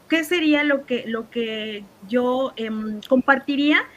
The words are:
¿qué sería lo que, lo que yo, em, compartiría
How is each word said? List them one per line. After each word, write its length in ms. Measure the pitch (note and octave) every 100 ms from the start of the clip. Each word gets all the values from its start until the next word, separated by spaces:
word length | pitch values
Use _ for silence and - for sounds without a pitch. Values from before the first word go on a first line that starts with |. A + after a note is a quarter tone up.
| -
¿qué 160 | D#4+
sería 380 | D#4+ F4 D#4 D4
lo 200 | D4 C#4 -
que, 180 | A#3+ A3
lo 240 | A3+ A#3
que 540 | A#3+ A3+ A3 G#3+ G#3 G3+ _ F#3+
yo, 440 | B3 B3 B3+ C4+ -
em, 440 | A3 A3 G#3+ G#3+ -
compartiría 680 | C4 - C4 - C#4 D4 E4+ B4